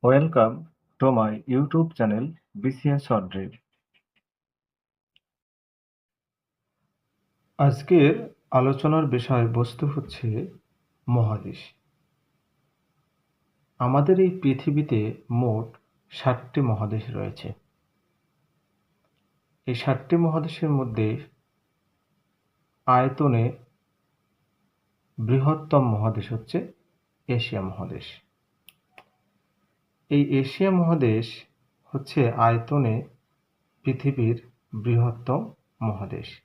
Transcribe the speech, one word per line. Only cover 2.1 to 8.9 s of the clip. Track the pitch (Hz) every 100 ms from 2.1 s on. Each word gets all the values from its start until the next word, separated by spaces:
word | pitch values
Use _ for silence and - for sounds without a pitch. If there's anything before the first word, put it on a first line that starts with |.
| 107 143 165 _ 104
বিসিএস | 120 127 147 139 -
Short | 113 92
Drill। | 95 95 - _ _ _ _ _ _ _ _ _ _ _ _ _ _ _ _ _ _ _ _ _ _ _ _ _ _ _ _ _ _ _ _ _ _ _ _ _ _ _ -
আজকের | 143 127 - 180 139 - - _ _
আলোচনার | 135 127 135 156